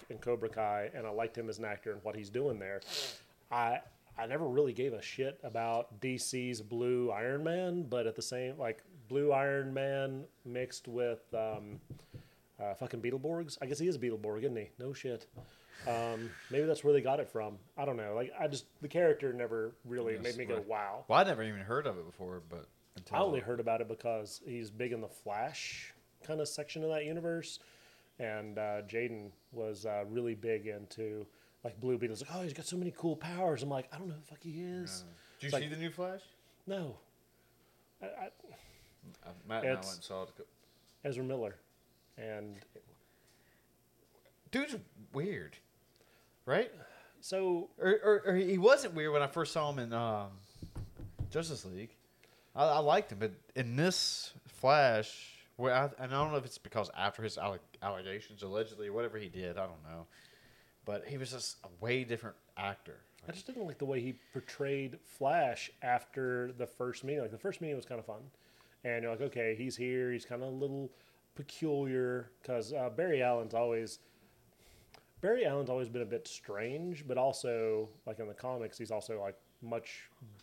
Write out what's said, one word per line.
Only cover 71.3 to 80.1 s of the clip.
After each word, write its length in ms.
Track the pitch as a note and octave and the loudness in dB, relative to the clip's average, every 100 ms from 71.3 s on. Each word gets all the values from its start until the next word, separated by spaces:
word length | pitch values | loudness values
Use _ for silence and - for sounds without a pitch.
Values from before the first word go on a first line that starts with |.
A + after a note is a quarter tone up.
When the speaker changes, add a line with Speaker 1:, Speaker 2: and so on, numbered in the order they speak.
Speaker 1:
peculiar." 960 | - C#3 - D#3+ C#3+ C3+ B2+ B2 B2 A#2 - | -12 -12 -2 2 2 2 2 2 0 -4 -10
'Cause, 280 | - A#2+ G#2+ | -2 -2 0
uh, 160 | C#3+ B2 | -2 -2
Barry 300 | A2+ F3+ D3 | 0 4 6
Allen's 320 | B2 A#2+ A2+ | 6 4 2
always, 460 | A2+ A#2+ A2+ A2+ - - - - _ _ _ - - - - - - | 2 4 2 -2 -6 -18 -20 -20 _ _ _ -20 -20 -20 -20 -20 -2
Barry 240 | F#3 A#3+ | 2 4
Allen's 240 | F#3 C#3 C3+ | 4 2 2
always 180 | B2+ A#2+ | 0 0
been 140 | A#2+ | -2
a 40 | A2+ | -2
bit 220 | A2+ - | -4 -6
strange, 760 | - - G2+ A#2 C#3+ F3 D#3+ D3 | -12 -8 -4 -4 -4 -4 -6 -2
but 100 | B2+ | 4
also, 720 | C3 C3 B2+ A#2 A2+ G#2+ A2 - - | 4 4 0 2 2 2 0 -6 -10
like, 140 | A2 | -6
in 80 | A2 | -8
the 60 | |
comics, 440 | G#2 B2+ B2+ A2 - | -6 -4 -4 -4 -6
he's 140 | A2 | -4
also, 280 | G#2+ G#2 A2 | -4 -2 -4
like, 160 | G2 G2 _ - | -4 -6 _ -16
much 480 | A#2 A#2 - - - | -6 -6 -6 -14 -16